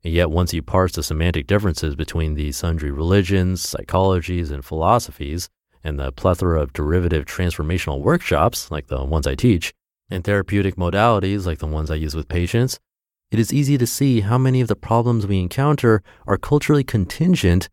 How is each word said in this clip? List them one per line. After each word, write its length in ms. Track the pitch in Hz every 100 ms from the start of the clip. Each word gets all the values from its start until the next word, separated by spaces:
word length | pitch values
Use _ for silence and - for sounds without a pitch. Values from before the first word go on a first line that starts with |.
And 80 | 85
yet, 180 | 85 85
once 220 | 82 87
you 80 | 82
parse 320 | - 92 92
the 100 | -
semantic 440 | 78 78 85 87 71
differences 500 | 101 101 78 78 71
between 380 | 78 82 78
the 180 | 76 73
sundry 380 | 73 85 82 76
religions, 720 | 69 82 101 90 98 90 90
psychologies, 880 | - - - 92 95 92 85 87 78
and 120 | 71
philosophies, 880 | - 80 85 120 - - 71 85 - _ _ _
and 160 | 76 71
the 140 | 67
plethora 480 | - 95 87 90 80
of 140 | 73
derivative 500 | - 73 87 87 80
transformational 800 | 69 - 90 - 78 90 - 69
workshops, 680 | 82 175 - 73 82 - -
like 180 | 78 -
the 140 | 65
ones 240 | 67 78 71
I 80 |
teach, 380 | 67 123 90 - _ _ _ _
and 140 | 95
therapeutic 520 | 87 101 92 101 95 92
modalities, 680 | 87 98 117 107 95 101 90
like 140 | 78
the 60 | 78
ones 240 | 78 76
I 40 |
use 200 | 78 78
with 140 | 80 76
patients, 500 | 85 87 117 127 - _ _ _ _ _
it 80 | 113
is 120 | 110
easy 240 | 143 139 143
to 120 | 120
see 320 | - 143 120
how 180 | 101 123
many 220 | 131 127
of 80 | 120
the 80 | 104
problems 500 | - 113 117 117 98
we 140 | 98
encounter 600 | 90 - 143 147 120 107 - - -
are 100 | 98
culturally 460 | - 147 - 147
contingent 840 | 135 110 90 - 170 180 90 90 -